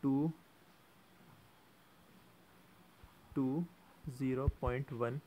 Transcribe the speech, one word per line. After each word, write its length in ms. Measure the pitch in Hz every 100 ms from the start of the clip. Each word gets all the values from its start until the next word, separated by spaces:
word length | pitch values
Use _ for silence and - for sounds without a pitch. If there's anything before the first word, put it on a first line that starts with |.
टू, 300 | 139 135 156 160 - - - - - - - - - - - - - - - - - - - - - - - - - - - - -
टू 300 | - 131 143 175 - - -
ज़ीरो 440 | - 123 131 127 139 -
पॉइंट 320 | 127 123 139
वन 260 | 120 117 131